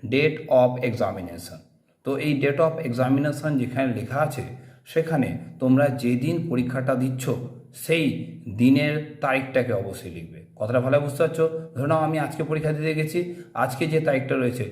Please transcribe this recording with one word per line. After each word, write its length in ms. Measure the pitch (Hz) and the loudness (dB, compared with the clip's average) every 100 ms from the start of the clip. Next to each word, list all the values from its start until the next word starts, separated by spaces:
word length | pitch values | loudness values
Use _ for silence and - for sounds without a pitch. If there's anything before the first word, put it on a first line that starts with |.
| 110 | 0
date 260 | 131 151 151 - 127 | 2 2 0 2 4
of 80 | 127 123 123 | 6 2 -2
examination। 680 | 107 101 95 87 80 - - - _ _ _ - | 0 -2 -4 -10 -12 -14 -18 -20 _ _ _ -6
তো 40 | 135 151 | -2 0
এই 60 | 139 | 2
date 180 | 135 143 160 | 2 4 2
of 80 | 160 127 | 2 -4
examination 640 | 120 127 139 147 139 156 143 | 0 2 4 2 -2 0 0
যেখানে 280 | 120 135 135 107 | 0 0 0 -2
লেখা 200 | 101 131 151 | -4 0 0
আছে, 180 | - - - - - - | -2 -8 -12 -18 -20 -4
সেখানে 360 | - 160 156 117 - - - | -2 0 0 0 -2 -10 -2
তোমরা 240 | 131 131 143 123 | 4 6 4 2
যেদিন 340 | 120 123 143 170 - | 0 0 0 -2 0
পরীক্ষাটা 440 | 127 127 131 131 131 | -2 0 -2 0 0
দিচ্ছ 220 | 131 127 - 113 - - - - | 0 -2 -2 -4 -6 -14 -20 -16
সেই 240 | - 165 147 - 120 - - 101 | -2 2 2 -2 -8 -10 -10 4
দিনের 340 | 123 139 151 151 151 - | 6 6 4 0 -6 -6
তারিখটাকে 480 | 139 131 131 131 123 101 | 0 0 2 0 0 -2
অবশ্যই 300 | 98 92 95 82 | -4 -8 -10 -12
লিখবে। 220 | 82 - - - | -14 -16 -20 -8
কথাটা 220 | 107 123 123 | 0 0 4
ভালো 100 | 143 | 2
বুঝতে 160 | 143 127 | 2 0
পারছো? 200 | 165 160 160 160 - - | 0 2 0 0 -8 -6
ধরে 120 | 143 | 0
নাও 100 | 160 156 | 2 2
আমি 80 | 160 143 | 0 -2
আজকে 160 | - 147 | -4 -4
পরীক্ষা 220 | 156 156 151 | -2 -2 -2
দিতে 140 | 156 156 | -2 -2
গেছি, 200 | 156 175 175 - - - | -2 -2 -4 -8 -10 -2
আজকে 200 | 127 - 160 | -2 0 0
যে 60 | 156 151 | 2 2
তারিখটা 260 | 135 127 135 | 0 0 0
রয়েছে 280 | 123 117 101 | 0 -2 -6